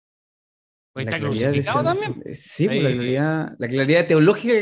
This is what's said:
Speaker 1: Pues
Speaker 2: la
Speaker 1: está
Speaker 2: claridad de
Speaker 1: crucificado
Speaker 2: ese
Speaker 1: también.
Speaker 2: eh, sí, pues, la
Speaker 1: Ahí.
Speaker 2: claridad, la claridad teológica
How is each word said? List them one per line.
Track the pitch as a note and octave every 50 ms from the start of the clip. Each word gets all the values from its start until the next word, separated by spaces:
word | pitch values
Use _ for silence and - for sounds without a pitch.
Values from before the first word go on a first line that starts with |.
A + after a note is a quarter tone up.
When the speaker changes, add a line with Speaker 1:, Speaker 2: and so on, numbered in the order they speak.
| _ _ _ _ _ _ _ _ _ _ _ _ _ _ _ _ _ _
Speaker 1:
Pues | _ C3 C3
Speaker 2:
la | -
Speaker 1:
está | E3 D#3+
Speaker 2:
claridad | D3 C#3+ - A2 A#2+ C#3 C#3+
de | C#3+
Speaker 1:
crucificado | C#3 G3+ B3 D4
Speaker 2:
ese | D4
Speaker 1:
también. | E4 F4+ G4+ G#4+ - - - -
Speaker 2:
eh, | - -
sí, | - - - - - E3 A3
pues, | C3+ C#3
la | C#3+ C3
Speaker 1:
Ahí. |
Speaker 2:
claridad, | B2 B2 A#2+ B2 B2+ C#3 D3 D#3 D#3+ D#3+ D#3+ D#3+ - -
la | B2 A#2
claridad | C3 C3+ C3+ C#3 D#3+ E3+ F3
teológica | D#3 E3 D#3 D3+ F#3 G3+ - A3+ A#3+ A#3 G#3+